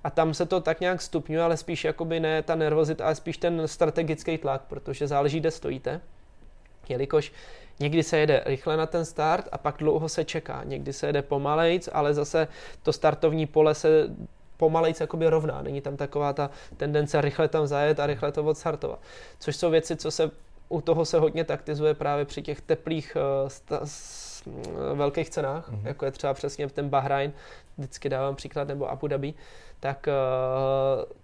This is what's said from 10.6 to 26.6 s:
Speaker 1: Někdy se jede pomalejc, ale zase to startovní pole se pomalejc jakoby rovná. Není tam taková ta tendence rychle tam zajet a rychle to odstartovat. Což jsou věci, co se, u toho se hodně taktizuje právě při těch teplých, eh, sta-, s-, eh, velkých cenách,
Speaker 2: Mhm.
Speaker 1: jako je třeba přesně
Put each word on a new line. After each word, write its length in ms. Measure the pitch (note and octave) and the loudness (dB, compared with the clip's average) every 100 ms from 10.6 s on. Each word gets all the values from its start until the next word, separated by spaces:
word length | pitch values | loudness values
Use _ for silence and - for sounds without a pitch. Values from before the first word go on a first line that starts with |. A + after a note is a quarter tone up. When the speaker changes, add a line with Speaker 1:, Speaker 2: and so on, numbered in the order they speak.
Speaker 1:
Někdy 300 | B2 C#3 C#3 | -6 -8 -6
se 140 | C#3 D3 | -4 -2
jede 140 | C#3+ | -2
pomalejc, 680 | C#3 C#3+ C#3 D#3 E3 F3+ - | 0 0 2 2 4 2 0
ale 200 | D3+ D3 | 0 2
zase 340 | D3 D3 E3 D3+ - - - | 2 2 0 0 -4 -16 -6
to 100 | - | -2
startovní 520 | D3+ D#3 D#3 D#3+ D#3+ D3+ | 2 2 4 2 2 0
pole 300 | D#3 D#3 D3+ | 4 6 6
se 340 | D#3+ D#3 - - - - - - | 6 6 4 -4 -12 -16 -16 2
pomalejc 420 | D#3+ D#3+ D#3+ E3 | 4 4 2 0
jakoby 260 | D#3 E3 E3 | -4 2 4
rovná. 340 | D#3+ D3+ C3+ | 4 2 -4
Není 200 | C#3 C#3 | -4 -6
tam 160 | C#3+ C#3+ | -6 -6
taková 360 | C#3 D3 C#3+ | -2 0 0
ta 160 | C#3 C#3+ - - - | 0 -2 -4 -16 -6
tendence 440 | D3 D3 D3 F3 | 0 2 2 2
rychle 260 | D#3 C3+ D#3 | 2 2 2
tam 200 | D#3 D3 | 4 2
zajet 320 | C#3+ D3 D3 | 2 4 4
a 80 | C#3+ | 2
rychle 240 | C#3 D3 | 0 -2
to 120 | D3+ | 0
odstartovat. 560 | D3+ D3+ E3 D3 - - - - - - | 0 0 -2 -2 -4 -8 -14 -18 -20 -10
Což 160 | - C#3+ | -6 0
jsou 140 | E3+ | 4
věci, 260 | D#3+ D#3+ D#3+ | 4 2 -4
co 160 | - | -4
se, 200 | - D#3 - - - - | 0 -2 -2 -20 -20 -6
u 120 | D#3+ | -4
toho 240 | D#3 E3 D#3+ | 2 2 4
se 140 | E3 | 4
hodně 240 | D#3 D#3+ | 4 2
taktizuje 500 | D#3 C#3 - D3+ D3+ | -2 -2 -4 0 2
právě 320 | D3+ C#3+ C#3+ C#3+ | 2 0 0 -2
při 160 | - | -6
těch 200 | D3+ C#3+ | -8 -8
teplých, 560 | - D#3 - D#3+ - D3+ | 0 -2 0 -4 -2 -2
eh, 300 | C#3 C#3 C3+ | 0 2 -2
sta-, 320 | - - - D3 | -6 -6 -6 -6
s-, 580 | - - - - - - | -10 -14 -14 -14 -16 -14
eh, 480 | A#2 A#2+ D#3+ C3+ C#3+ | -12 -10 -6 -4 0
velkých 340 | C#3+ D3+ D3+ | 0 0 -4
cenách, 400 | - C#3 D3+ E3+ | -2 -4 -4 -8
Speaker 2:
Mhm. 160 | G#2+ A2 | -8 -6
Speaker 1:
jako 180 | C#3+ C#3 | -4 -4
je 60 | |
třeba 220 | - C#3+ | -2 -4
přesně 340 | C3+ D3 - | -2 -4 -6